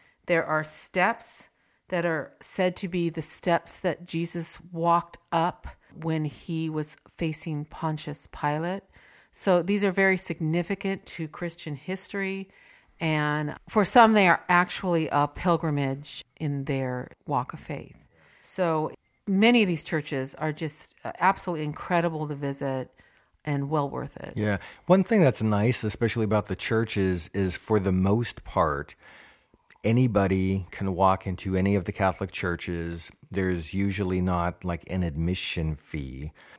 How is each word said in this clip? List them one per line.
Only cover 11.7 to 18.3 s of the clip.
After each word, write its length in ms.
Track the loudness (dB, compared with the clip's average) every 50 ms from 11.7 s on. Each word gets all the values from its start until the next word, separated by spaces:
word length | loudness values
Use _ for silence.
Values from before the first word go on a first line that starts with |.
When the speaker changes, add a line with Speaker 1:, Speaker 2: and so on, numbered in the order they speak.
| -10
Speaker 1:
history. 760 | -8 -8 -8 -8 -8 -8 -8 -6 -4 -4 -4 -4 -6 -8 -12 _ _ -20 -20 -20 _ _ _ _ -4
And 560 | -2 0 2 2 2 0 0 -2 -2 -4 -6 -10 _ -2
for 160 | 2 2 4
some, 280 | 6 8 8 8 10 8
they 140 | 8 8
are 160 | 6 6 4 4 4
actually 580 | 4 4 4 2 -2 -4 -2 0 2 2 2 2
a 160 | 2 2 2
pilgrimage 960 | 0 0 -2 2 2 2 2 2 0 0 0 0 -2 -2 -4 -8 -12 -16 -16 -16 _ _ -6
in 260 | -4 -4 -4 -4 -2
their 460 | -2 -2 -2 -2 -2 -4 -4 -6 -10 -14 _ _
walk 280 | -2 -2 -2 -2 -4 -8
of 60 | -12
faith. 380 | -10 -10 -10 -10 -10 -14 -18 -20 _ _ _ _ _ _